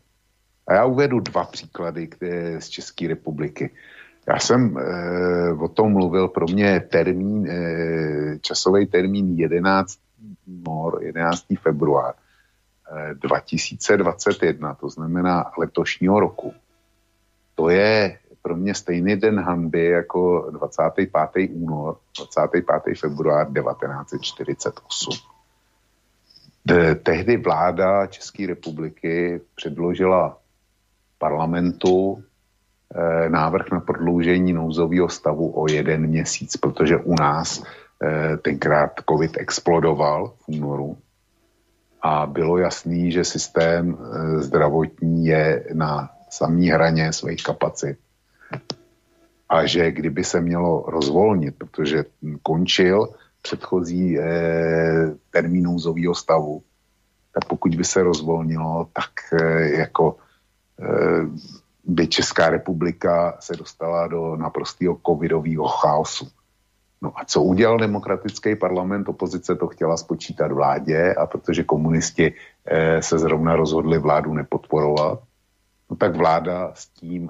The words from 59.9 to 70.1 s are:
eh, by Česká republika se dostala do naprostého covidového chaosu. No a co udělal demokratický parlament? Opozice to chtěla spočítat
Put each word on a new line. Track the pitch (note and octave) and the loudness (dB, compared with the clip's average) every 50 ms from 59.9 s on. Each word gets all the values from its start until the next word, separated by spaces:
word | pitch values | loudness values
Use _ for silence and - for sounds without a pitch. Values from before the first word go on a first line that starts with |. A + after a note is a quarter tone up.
| - - E2 - - - _ _ _ _ _ _ _ _ _ _ _ - | 2 2 2 2 0 -2 _ _ _ _ _ _ _ _ _ _ _ -10
eh, | - - - - E2 E2+ E2+ E2 E2 - - - - - - - _ _ _ _ - | -4 -2 0 2 2 2 2 2 0 -2 -6 -10 -16 -18 -20 -20 _ _ _ _ -4
by | F2+ E2+ E2 E2 | -2 2 2 2
Česká | D#2 - - E2+ - - - E2 D#2+ | 2 2 0 -2 0 2 2 4 4
republika | E2 D#2+ - F#2+ F2 D#2 F2 E2+ E2 - - F2+ E2+ E2+ F2 E2+ - - | 2 0 -2 -4 -4 -2 -2 -2 -2 -2 0 2 2 2 2 0 -2 -6
se | - - F2 | -10 -10 -10
dostala | D#2+ D#2+ - - - E2 E2 E2+ E2+ E2+ | -10 -10 -14 -12 -8 -6 -4 -2 -2 -2
do | E2 E2+ E2 D#2+ D#2+ D#2+ | -2 -4 -4 -4 -4 -4
naprostého | D#2+ D#2+ D#2+ - D2+ C#2 - - - F#2 F2 E2 - | -4 -6 -6 -6 -6 -8 -8 -6 -2 -2 -2 -2 -2
covidového | - F2 E2 D2 E2+ D#2+ E2 D#2+ D2+ E2 D#2 D#2 D2+ | 0 0 0 0 0 0 0 0 0 -2 -2 -2 -2
chaosu. | D2+ D2+ D2+ D2+ D2+ D2+ D#2 D#2+ - - - C3+ - _ _ _ _ _ _ _ _ _ _ _ _ _ - | -2 0 2 2 2 2 2 0 -2 -6 -10 -12 -12 _ _ _ _ _ _ _ _ _ _ _ _ _ -10
No | - - - | -10 -10 -10
a | - - | -10 -4
co | - - - | 0 2 2
udělal | - F#2 F#2 F#2+ A#2 A2+ A#2 A2+ | 4 4 4 4 6 4 4 4
demokratický | A2+ G#2 G#2 G2+ - F#2+ F#2+ F2+ - G#2 - - - A2 G#2+ | 2 0 -2 -2 -2 -4 -4 -4 -4 -8 -8 -4 -2 -2 0
parlament? | - F#2 F2+ F2+ F2+ F#2 F#2 G2+ G2+ G2 | 0 0 -2 0 0 -2 -2 -2 -4 -4
Opozice | G2+ - - F#2+ E2 F#2 E2+ - - F2 | -4 -6 -4 -4 -4 -4 -4 -4 -2 -2
to | D#2 F2 | -2 -2
chtěla | E2+ - - E2 D#2+ E2 | -6 -4 -2 0 0 0
spočítat | D#2+ - - | -2 -2 -6